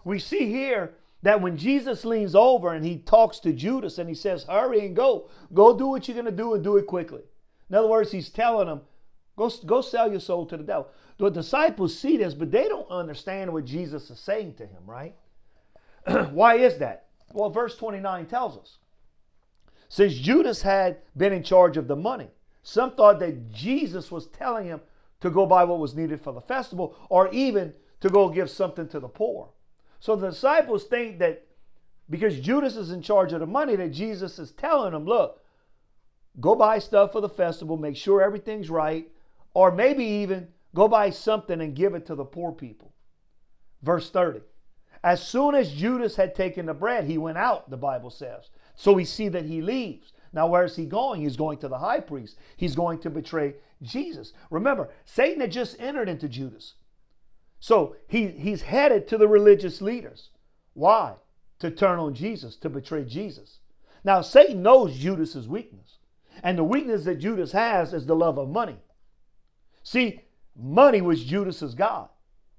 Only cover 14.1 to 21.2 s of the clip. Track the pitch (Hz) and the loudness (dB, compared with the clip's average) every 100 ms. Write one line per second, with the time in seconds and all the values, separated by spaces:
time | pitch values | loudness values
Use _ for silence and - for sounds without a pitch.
14.1 | 117 - 220 185 120 104 92 92 120 156 | -14 -6 -6 -6 -14 -20 -20 -18 -16 -18
15.1 | - _ - - _ _ _ _ - - | -20 _ -20 -20 _ _ _ _ -12 -2
16.1 | 214 160 147 226 233 254 - 127 - _ | -2 0 4 6 6 4 2 -4 -8 _
17.1 | _ _ - 208 180 240 - 220 196 196 | _ _ -6 -4 -4 -6 -6 -10 -8 -8
18.1 | 185 160 240 233 110 - _ _ _ _ | -8 -8 -6 -6 -10 -20 _ _ _ _
19.1 | _ _ _ _ _ _ _ _ - 202 | _ _ _ _ _ _ _ _ 2 2
20.1 | 127 147 285 330 220 196 196 185 175 - | 2 2 2 2 0 0 2 0 -4 -10
21.1 | 139 | -2